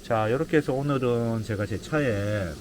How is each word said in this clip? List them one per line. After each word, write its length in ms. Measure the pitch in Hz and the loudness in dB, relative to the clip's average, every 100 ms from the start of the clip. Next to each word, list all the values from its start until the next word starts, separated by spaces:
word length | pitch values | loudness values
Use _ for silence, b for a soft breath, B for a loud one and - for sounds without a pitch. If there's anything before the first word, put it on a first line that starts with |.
자, 240 | - 113 107 | 0 0 2
이렇게 300 | 127 160 156 | 0 2 2
해서 160 | 147 | 2
오늘은 680 | 131 143 139 123 120 117 113 | -2 0 2 2 2 0 -2
제가 220 | 110 101 101 | -2 -2 -2
제 120 | 95 | -4
차에 720 | - 156 139 101 101 104 90 73 | -2 0 0 0 0 -2 -2 -6